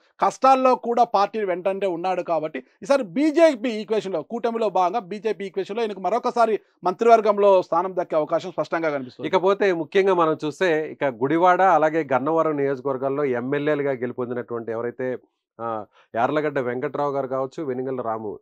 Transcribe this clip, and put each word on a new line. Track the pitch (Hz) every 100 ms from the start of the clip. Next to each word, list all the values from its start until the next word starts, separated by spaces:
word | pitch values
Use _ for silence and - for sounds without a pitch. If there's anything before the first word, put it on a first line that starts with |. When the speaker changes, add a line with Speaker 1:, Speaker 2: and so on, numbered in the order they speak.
| _ -
Speaker 1:
కష్టాల్లో | 196 - 262 269 262
కూడా | 247 233 233
పార్టీ | 233 214 302 220
వెంటంటే | 196 175 190 196 196
ఉన్నాడు | 170 185 180
కాబట్టి | 170 160 156 254 - -
ఈసారి | 185 277
బీజేపీ | 202 170 311 294 330 247 247
ఈక్వేషన్‌లో, | 214 202 214 190 170
కూటమిలో | - 233 233 226 214
భాగంగా | 185 175 226
బీజేపీ | 180 208 214 180
ఈక్వేషన్‌లో | 196 196 185 208
ఈయనకు | 220 190
మరొకసారి | 180 226 247 240 226 208 _ _
మంత్రివర్గంలో | 175 190 226 226 214 208 202 190
స్థానం | - 165 190 180
దక్కే | 143 160
అవకాశం | 151 160 180
స్పష్టంగా | 165 151 170 160
కనిపిస్తుంది. | 143 123 - 151
Speaker 2:
ఇకపోతే | 185 185 202 202
ముఖ్యంగా | 170 151 196 196
మనం | 180 160 156
చూస్తే | 151 - 185 156 151
ఇక | 127
గుడివాడ | 143 110 139 165 180 180
అలాగే | 190 156 156 160 147
గన్నవరం | 127 139 165 156 147
నియోజకవర్గాల్లో | 139 135 135 131 135 139
ఎమ్మెల్యేలుగా | 143 120 123 143 147 147 139
గెలుపొందినటువంటి | 127 123 120 120 123 113 117 113
ఎవరైతే, | 113 120 123 127 117 _ _ _ -
ఆ, | 117 110 101 _ _
యార్లగడ్డ | 113 127 151 151 139
వెంకట్రావు | 123 123 143 127 143
గారు | 139 131
కావచ్చు, | 131 131 -
వెనిగళ్ల | 147 123 131 131
రాము, | 113 110 107 -